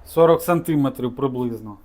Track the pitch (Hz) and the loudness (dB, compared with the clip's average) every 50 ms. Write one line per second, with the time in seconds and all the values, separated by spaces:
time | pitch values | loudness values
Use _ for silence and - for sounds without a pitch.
0 | - - - 160 165 165 170 165 - - 175 165 165 - 160 147 139 135 131 - | -16 -4 2 4 4 6 4 2 2 0 -2 0 0 0 0 0 0 -2 -2 -4
1 | 123 123 120 127 139 131 127 123 123 120 113 107 110 107 104 - | -6 -6 -4 -4 -4 -4 -4 -4 -6 -6 -6 -8 -12 -16 -18 -18